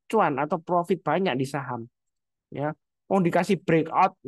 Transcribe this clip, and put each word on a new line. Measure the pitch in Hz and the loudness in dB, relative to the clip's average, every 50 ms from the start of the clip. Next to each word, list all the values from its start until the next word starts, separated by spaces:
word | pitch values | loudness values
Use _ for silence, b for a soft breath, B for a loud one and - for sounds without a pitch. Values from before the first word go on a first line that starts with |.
| _ | _
cuan | - 226 220 185 156 143 | -2 2 2 2 2 2
atau | 131 151 151 190 165 | 0 -2 -2 -4 -4
profit | - - 180 175 170 - 190 170 | -2 0 0 0 0 0 -2 -2
banyak | - 151 151 185 196 170 123 135 | -2 -2 0 0 0 0 -2 -2
di | 131 135 | -4 -4
saham? | - 139 131 131 123 117 117 - _ _ _ _ _ _ _ _ _ _ _ - | -6 -8 -8 -8 -10 -10 -12 -16 _ _ _ _ _ _ _ _ _ _ _ -14
Ya, | - 135 143 151 160 _ _ _ _ _ _ - | -10 -6 -6 -6 -6 _ _ _ _ _ _ 0
mau | 190 196 | 0 2
dikasih | 170 170 - 175 180 - 190 156 - | 2 2 2 2 2 2 0 -2 0
breakout, | - 165 160 151 160 - 151 190 - - _ - | 2 2 2 2 0 0 2 2 0 0 _ -8